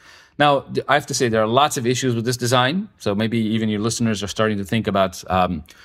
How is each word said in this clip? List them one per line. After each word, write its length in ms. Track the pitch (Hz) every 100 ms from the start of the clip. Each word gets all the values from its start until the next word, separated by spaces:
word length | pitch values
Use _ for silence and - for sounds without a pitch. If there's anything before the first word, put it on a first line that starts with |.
| - - _ -
Now, 220 | 147 143
th-, 240 | - 127 -
I 80 | 143
have 100 | -
to 60 |
say 160 | 131 123
there 140 | 110
are 40 | 110
lots 300 | 123 147 147
of 80 | 120
issues 300 | 127 135 117
with 100 | 113
this 120 | 123
design, 520 | 120 127 127 185 214 -
so 160 | 107
maybe 240 | 101 110 113
even 320 | 110 110 110
your 120 | 107
listeners 420 | 113 - 113 101
are 40 | 98
starting 300 | - 107 101
to 80 | 98
think 220 | 113 104
about, 360 | 98 95 - -
um, 320 | 92 90 82 - -